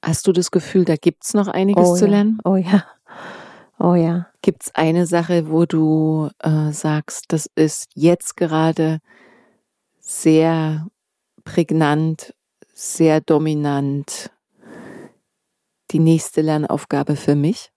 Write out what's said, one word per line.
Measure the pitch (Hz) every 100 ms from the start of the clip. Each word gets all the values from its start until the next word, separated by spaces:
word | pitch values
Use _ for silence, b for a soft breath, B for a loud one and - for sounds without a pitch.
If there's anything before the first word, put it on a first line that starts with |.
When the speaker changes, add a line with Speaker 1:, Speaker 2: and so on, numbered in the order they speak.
Speaker 1:
Hast | - 160 -
du |
das | 180 175
Gefühl, | 185 - 190
da | 170
gibt's | 156 - - -
noch | 208 196
einiges | - 196 196 180
Speaker 2:
Oh | 175
Speaker 1:
zu |
Speaker 2:
ja. | 180
Speaker 1:
lernen? | 202 208 220
Speaker 2:
Oh | 185
ja. | 190 180 196 - _ B B B B B B B _
Oh | 175 180
ja. | 165 170 170 _
Speaker 1:
Gibt's | - - -
eine | - 160 165 175
Sache, | 170 165 175 156
wo | 160 170
du, | 160 156 156 156 156 151 -
äh, | 165 156 151
sagst, | 147 156 151 - - -
das | 160 - -
ist | 156 - -
jetzt | - 160 170 - -
gerade | 170 156 160 160 160 156 b b b b b b b _ _ _ -
sehr | - 165 160 160 165 156 156 165 _ _ _ _ _
prägnant, | - - 160 160 151 147 160 160 - - _ _ _
sehr | - - - 160 156
dominant, | - 156 156 151 147 143 139 143 139 - - _ _ B B B B B B B _ _ _ _ _ _ _
die | 160
nächste | 160 160 - -
Lernaufgabe | 156 151 151 143 - 143 - 147
für | -
mich? | 147 147 226 -